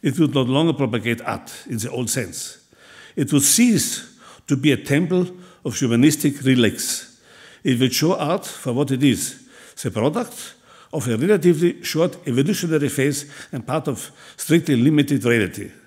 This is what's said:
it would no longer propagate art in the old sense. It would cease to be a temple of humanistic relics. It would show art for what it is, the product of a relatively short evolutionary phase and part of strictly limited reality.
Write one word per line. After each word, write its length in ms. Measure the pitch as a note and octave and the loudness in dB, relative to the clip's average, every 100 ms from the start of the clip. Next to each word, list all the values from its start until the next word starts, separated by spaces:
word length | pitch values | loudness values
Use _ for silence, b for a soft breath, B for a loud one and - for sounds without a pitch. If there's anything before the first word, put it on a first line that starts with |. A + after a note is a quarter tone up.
it 160 | E3 C3+ | -2 2
would 160 | D3+ | 2
no 80 | C3 | 2
longer 300 | B2 C3+ E3 | 2 2 2
propagate 480 | D#3 C3 A2+ G#2+ A#2 | 0 -2 -2 -2 -4
art 320 | - G2 - - - | -4 -8 -10 -20 -10
in 100 | C3 | -8
the 120 | A#2 | -6
old 200 | B2+ A#2+ | -6 -4
sense. 480 | - G2 F2 - - _ B B B B | -4 -6 -10 -14 -16 _ B B B B
It 180 | - C#3+ | -4 0
would 100 | D3 | 2
cease 760 | C#3 - A#3+ G3 - - - _ B B - | 2 4 4 4 0 -6 -12 _ B B -4
to 80 | C3+ | 0
be 160 | C#3+ | 2
a 40 | C3+ | 2
temple 520 | - C#3 D#3 F3+ F3+ - B B | 0 0 2 0 -2 -6 B B
of 140 | A#2+ A2 | -8 -2
humanistic 640 | C3 A#2 C#3+ D3+ D3+ C#3 | 0 6 4 4 -2 0
relics. 760 | B2+ C3 A2 - - - - _ B B B B | 2 4 4 2 -6 -8 -10 _ B B B B
It 160 | - B2 | -2 2
would 160 | B2+ | 2
show 240 | - D#3 F#3+ | 2 0 0
art 280 | D3+ F#3+ - | -2 -4 -6
for 260 | - - | -10 -6
what 180 | A#2+ C#3 | -2 -2
it 140 | C3 | 2
is, 440 | C#3 G2+ - - - B B - | 2 2 -2 -10 -20 B B -10
the 120 | B2+ | -8
product 600 | A2 A#2+ D#3 A#3+ - - - b b b | -2 -2 -2 -8 -10 -18 -20 b b b
of 160 | D#3 A#2+ | -8 -4
a 80 | A2 | -2
relatively 680 | D#3+ G#3 F3 D#3+ E3+ - | 2 2 4 4 2 -2
short 360 | - D3 F3 - - | -6 -2 -2 -2 -4
evolutionary 640 | B2 D3+ G#3 F3 D#3 C#3 | 0 0 0 0 0 0
phase 340 | - C#3 C#3+ - B B | 0 -2 -2 -8 B B
and 160 | C3 A2+ | -12 -4
part 220 | D3 D3+ | -4 -4
of 220 | B2 - B B B | -8 -10 B B B
strictly 400 | - E3 E3 C3 | 0 2 4 4
limited 480 | B2+ D3+ C#3+ C#3+ | 4 4 2 2
reality. 460 | A#2+ A#2 F#2 - G2 - | 2 2 2 -4 -14 -16